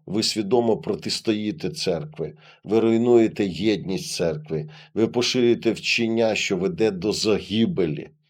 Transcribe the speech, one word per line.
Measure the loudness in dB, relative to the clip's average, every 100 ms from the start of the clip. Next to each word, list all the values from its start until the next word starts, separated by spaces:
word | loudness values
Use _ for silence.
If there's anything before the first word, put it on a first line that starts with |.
| -6
ви | -4
свідомо | -2 -2 0 2 2 0
протистоїте | -2 -6 -6 -4 -2 -2 -2 -6 -8
церкви, | -4 -4 -4 -6 -10 -10 -12 -20 -18
ви | -2 2
руйнуєте | 4 4 6 6 6 2 -2
єдність | 0 0 0 -2 -6 -6
церкви, | -4 -2 -4 -6 -8 -8 -14 -8
ви | -2 0
поширюєте | 0 0 2 2 2 0
вчення, | -2 -2 0 0 2 2
що | 0 -2 0
веде | 0 0 0
до | 0 -2
загибелі. | 0 0 0 0 0 2 2 -2 -2 -10 _